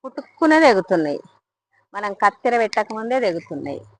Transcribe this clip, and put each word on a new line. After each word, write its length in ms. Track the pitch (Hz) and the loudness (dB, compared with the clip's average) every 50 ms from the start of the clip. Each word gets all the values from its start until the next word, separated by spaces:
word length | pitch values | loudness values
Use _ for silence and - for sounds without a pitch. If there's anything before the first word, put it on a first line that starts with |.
పుట్టుక్కునే 580 | _ 262 _ - 269 _ _ _ 330 311 311 311 320 | _ -14 _ -14 -16 _ _ _ 2 4 4 6 6
తెగుతున్నాయి, 560 | 277 226 190 180 - 190 170 156 147 143 - - - _ _ _ _ _ _ _ _ _ _ _ _ _ | 6 6 4 2 0 -2 -2 -2 -4 -6 -8 -12 -18 _ _ _ _ _ _ _ _ _ _ _ _ _
మనం 180 | 202 208 208 196 _ - | -10 -8 -8 -6 _ 0
కత్తెర 320 | 202 202 _ _ 247 233 240 226 | 0 0 _ _ -2 0 0 -2
పెట్టకముందే 560 | 214 - - 214 - 220 220 220 233 247 262 240 | -2 -2 -4 -6 -4 -8 -10 -6 -4 -2 -2 -2
తెగుతున్నాయి 560 | 202 170 165 - _ 165 143 135 143 139 - - _ _ _ | -2 -4 -4 -8 _ -12 -10 -10 -10 -10 -12 -14 _ _ _